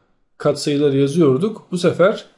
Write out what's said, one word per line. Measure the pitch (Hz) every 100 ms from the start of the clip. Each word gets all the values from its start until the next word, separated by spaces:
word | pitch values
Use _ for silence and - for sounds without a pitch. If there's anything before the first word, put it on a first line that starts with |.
| _ _ _ _
katsayıları | 147 139 156 143 147 135
yazıyorduk, | 139 165 147 131 214 - -
bu | 180
sefer | 170 147 190 208 -